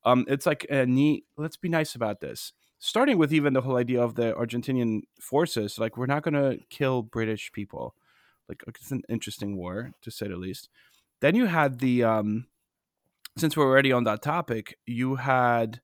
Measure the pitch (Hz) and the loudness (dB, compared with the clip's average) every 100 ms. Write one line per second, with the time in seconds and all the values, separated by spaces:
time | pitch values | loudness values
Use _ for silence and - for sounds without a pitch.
0 | 117 123 123 139 160 147 - 139 127 127 | 4 2 2 0 0 -2 -2 0 2 4
1 | 147 147 _ - 151 - 180 165 156 120 | 4 2 _ -10 -10 -8 -4 -2 -2 -4
2 | 110 101 73 58 - _ _ _ - 220 | -6 -4 -8 -10 -14 _ _ _ -4 2
3 | 285 214 151 156 147 131 127 123 120 123 | 4 4 4 4 4 0 0 0 0 0
4 | 120 110 117 - 117 120 120 131 117 107 | 0 0 -2 0 -4 -4 -2 0 0 -2
5 | - _ - 139 170 - 104 - 113 120 | -6 _ -2 0 0 0 -4 -4 -6 -4
6 | 127 143 151 147 139 117 _ - 139 127 | -2 -2 0 0 0 -2 _ -4 -2 0
7 | 110 117 110 107 - - 98 - 62 _ | -4 -4 -4 -4 -8 -10 -10 -10 -12 _
8 | _ _ _ _ _ - - - - 135 | _ _ _ _ _ -16 -16 -18 -8 -8
9 | - 113 - - 101 98 87 95 123 - | -4 -6 -6 -8 -8 -6 -8 -8 -10 -14
10 | - - 101 90 92 92 - _ _ _ | -18 -10 -8 -8 -8 -10 -16 _ _ _
11 | _ _ 139 202 240 165 143 123 131 123 | _ _ 2 4 2 2 0 2 2 4
12 | 113 110 104 107 127 _ _ _ _ _ | 4 2 0 -4 -6 _ _ _ _ _
13 | _ _ - - 160 156 139 131 135 123 | _ _ -20 -2 -2 2 6 6 6 4
14 | 113 107 147 165 165 113 104 - - 120 | 2 0 -2 -4 -2 -6 -6 -16 -8 -4
15 | 131 135 131 131 123 120 113 113 | -2 -2 2 4 4 4 0 -4